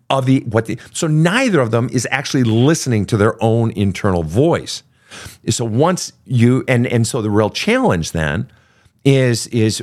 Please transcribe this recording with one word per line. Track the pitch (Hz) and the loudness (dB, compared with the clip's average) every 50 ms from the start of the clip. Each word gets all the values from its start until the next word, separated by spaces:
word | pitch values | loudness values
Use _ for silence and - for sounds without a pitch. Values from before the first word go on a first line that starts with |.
| _ - | _ -2
of | 135 135 131 | -2 0 2
the, | 127 131 131 - 139 | 2 0 0 0 0
what | - 113 113 | -2 -2 -2
the, | - 101 117 - - - | -2 -4 -10 -10 -14 -8
so | - - 165 | -4 -2 0
neither | 151 156 156 170 185 240 269 254 196 156 | 2 2 2 2 2 2 0 2 2 2
of | 127 113 117 | 2 2 0
them | 117 117 131 - | 0 -2 -2 -2
is | 123 110 - | -4 -4 -4
actually | - 135 143 - - 143 127 | -4 -6 -4 -2 -2 0 2
listening | 117 107 113 123 143 165 156 - 139 120 107 98 | 2 2 4 4 4 2 0 0 -2 -2 -2 0
to | - - 104 | 0 0 2
their | 101 110 - - 110 | 2 2 0 0 0
own | 113 113 117 113 113 - | 0 2 2 0 -2 -2
internal | - 101 101 90 - - 104 92 87 82 | -2 -2 -2 -2 -2 -2 -2 0 0 -2
voice. | 78 80 107 143 170 156 95 60 - - - - _ _ _ _ _ - - - - - - - - | -2 0 0 2 2 2 -2 -4 -6 -12 -14 -14 _ _ _ _ _ -20 -20 -20 -20 -20 -10 -6 -6
So | 117 - 123 | -4 -4 -4
once | 110 104 117 151 175 185 - - - - _ _ | -2 0 2 2 2 0 -2 -6 -10 -14 _ _
you, | - 131 120 113 123 127 131 - - | -4 0 2 4 4 4 2 0 0
and, | 131 117 120 | 0 0 2
and | - - 120 113 | 2 0 0 0
so | 110 - 127 | 0 -2 -2
the | 104 107 | -2 0
real | 101 104 110 104 | 0 2 0 0
challenge | - - - - 220 262 262 202 110 87 78 - - | -2 -4 -2 -2 0 0 2 0 0 0 -2 -4 -4
then | 85 78 76 71 92 123 - _ _ _ _ _ _ _ _ _ _ - | -4 -4 -2 -2 -4 -6 -8 _ _ _ _ _ _ _ _ _ _ 0
is, | 139 139 135 131 123 120 107 - - | 2 2 4 4 2 0 -2 -4 -4
is | - 120 110 110 98 - | -2 0 0 0 0 -2